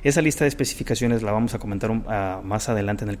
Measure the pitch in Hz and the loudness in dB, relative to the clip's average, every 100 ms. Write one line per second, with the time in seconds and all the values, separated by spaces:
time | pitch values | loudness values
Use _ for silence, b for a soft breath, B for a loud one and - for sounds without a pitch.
0 | 143 165 156 - 147 135 127 - 127 117 | 2 4 4 4 2 2 -2 -2 -2 0
1 | 120 117 107 107 117 117 107 101 113 113 | 2 2 2 0 0 -2 -4 -2 0 -2
2 | - 104 95 95 95 107 - 110 101 104 | -2 -2 -2 -4 -4 -2 0 0 0 -2
3 | 107 101 | -4 -6